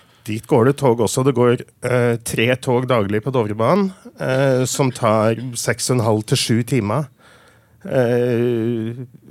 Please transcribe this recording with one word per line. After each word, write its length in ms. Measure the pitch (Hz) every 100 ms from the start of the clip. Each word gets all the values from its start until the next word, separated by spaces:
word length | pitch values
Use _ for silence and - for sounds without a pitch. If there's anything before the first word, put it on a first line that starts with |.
| _ _
Dit 240 | - 107 -
går 180 | 131 123
det 120 | 139
tog 220 | 139 117
også. 260 | 101 135 131
Det 100 | 120
går, 260 | 123 120 - _
eh, 340 | 123 123 120 117
tre 320 | - 127 117 127
tog 320 | 139 123 127
daglig 340 | 120 98 107
på 100 | 135
Dovrebanen, 600 | 131 104 107 117 196 190 190 - -
eh, 460 | 139 131 139 127 127
som 260 | - 131
tar 440 | - 113 110 107 113 127 117
seks 340 | - 113 -
og 100 | 127
en 60 | 110
halv 200 | 107 -
til 120 | 135
sju 260 | - 113
timer. 440 | 117 135 101 127 147 _ - - - _ _ _
Eh, 1120 | 190 135 120 123 123 117 120 117 113 117 113 123 120 - 123